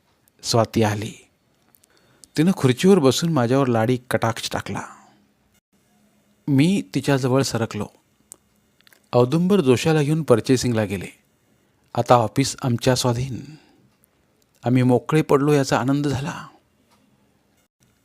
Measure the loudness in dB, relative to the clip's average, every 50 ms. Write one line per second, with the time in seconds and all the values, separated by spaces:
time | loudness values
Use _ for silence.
0 | _ _ _ _ _ _ _ _ -6 -2 0 0 0 0 0 0 0 0 -2 -4
1 | -8 -12 -14 -18 _ _ _ _ _ _ _ _ _ _ _ _ _ _ _ _
2 | _ _ _ _ _ -6 -2 0 2 2 2 2 2 0 2 2 4 4 4 6
3 | 4 2 2 2 0 -2 0 0 0 2 2 2 2 2 0 0 0 0 -2 -2
4 | -4 -4 -2 -2 -2 -2 -4 -4 -8 -8 -8 -8 -8 -8 -10 -10 -12 -14 -18 -20
5 | _ _ _ _ _ _ _ _ _ _ _ _ _ _ _ _ _ _ _ _
6 | _ _ _ _ _ _ _ _ -4 -2 2 2 2 2 2 -2 -4 -6 -6 -4
7 | -2 0 0 0 0 0 0 0 0 -2 -4 -6 -6 -6 -6 -8 -10 -10 _ _
8 | _ _ _ _ _ -20 -20 _ _ _ _ _ _ _ _ _ _ _ _ _
9 | _ _ 2 2 2 2 2 0 0 2 2 2 4 2 2 2 2 0 0 0
10 | 0 0 -2 -2 2 2 2 2 2 0 0 0 0 -2 -2 -2 -2 -4 -6 -8
11 | -10 -12 -18 _ _ _ _ _ _ _ _ _ _ _ _ _ _ _ -6 -2
12 | 2 4 4 4 2 0 -2 -2 -4 -4 -4 -6 -4 -4 -2 0 0 0 0 0
13 | 0 -2 -2 -4 -6 -10 -10 -12 -14 -16 -20 -20 _ _ _ _ _ _ _ _
14 | _ _ _ _ _ _ _ _ _ _ _ _ -2 0 0 2 2 2 2 0
15 | 0 0 -2 0 2 2 2 2 2 2 2 0 0 0 -2 -2 -2 -2 -2 -2
16 | -2 -2 -4 -4 -6 -8 -10 -12 -16 -20 -20 _ _ _ _ _ _ _ _ _
17 | _ _ _ _ _ _ _ _ _ _ _ _ _ _ _ _ _ _ _ _